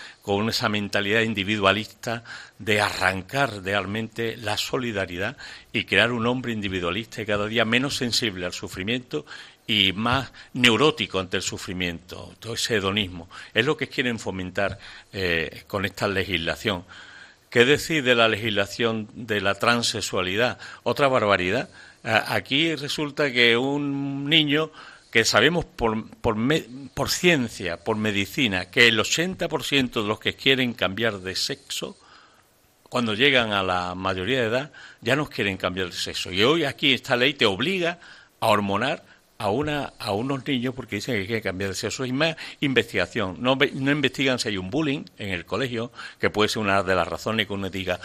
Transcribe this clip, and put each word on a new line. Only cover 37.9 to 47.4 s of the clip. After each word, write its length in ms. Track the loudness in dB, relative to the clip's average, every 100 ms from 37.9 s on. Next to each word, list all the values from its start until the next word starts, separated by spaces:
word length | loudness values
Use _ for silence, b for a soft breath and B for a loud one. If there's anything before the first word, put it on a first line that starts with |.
| -4 B B B -2
a 80 | 2
hormonar 560 | 4 2 0 0 -4 -10 b _ -6
a 120 | -2
una, 420 | 0 -2 -4 -6 -10
a 140 | -4
unos 340 | -2 -2 -4 -2
niños 280 | -2 -2
porque 220 | -6 -6 -6
dicen 180 | -2
que 120 | -2 -2
quieren 160 | -2
cambiar 280 | -2 -2 -4
de 60 | -4
sexo. 260 | -6 -4
Hay 100 | -4
más 240 | 0 -2 -2 B B
investigación. 760 | 0 2 2 0 0 0 -2 -2
No 160 | 0 2
ve-, 140 | 2
no 180 | 0 0
investigan 480 | 2 0 0 0 0
si 100 | -2
hay 100 | -4
un 100 | -4
bullying 360 | -2 -2 -4 -8 -12
en 140 | -6
el 160 | -6 -4
colegio, 440 | -4 -4 -4 -8 B B B
que 80 | -2
puede 200 | 2 2
ser 100 | 2
una 240 | 2 2
de 120 | 4
las 140 | 2 2
razones 380 | -2 -4 -2